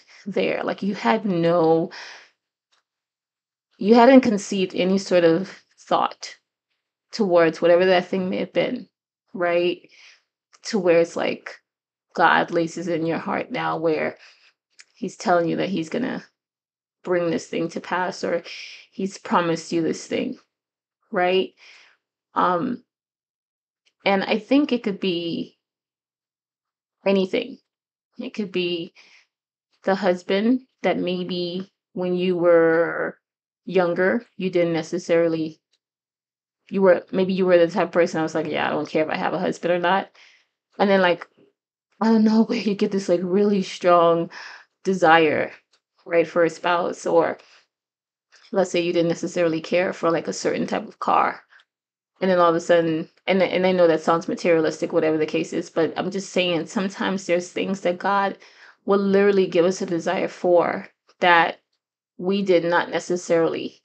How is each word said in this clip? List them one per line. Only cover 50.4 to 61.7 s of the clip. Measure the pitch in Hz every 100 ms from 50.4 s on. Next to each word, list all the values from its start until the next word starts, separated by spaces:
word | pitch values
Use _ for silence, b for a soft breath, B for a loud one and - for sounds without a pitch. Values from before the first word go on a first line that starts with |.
| 156 - -
type | - -
of | -
car. | - - 67 - _ b _ _ _ _ _ _
And | 190
then | 180
all | 175
of | 165
a |
sudden, | 170 170 165 156 160 _ -
and, | 190
and | 175 180 185
I |
know | 185 170
that | 156
sounds | 170 165 165
materialistic, | 131 180 165 156 156 165
whatever | - 156 156
the | 156
case | 165 160
is, | 170 165
but | - 156 -
I'm | 175
just | 190 190
saying | 190 180 165 -
sometimes | 220 190 - 196 190 -
there's | 175 175
things | - 185 190
that | 180 180
God | 190 202 196 190 B B B B
will | - 196
literally | 196 196 202 196 180
give | 175
us | 170 185
a | 190
desire | 170 175 185 170
for | - 180 175 165 - 196 _ _ _
that | 180 170 175 - _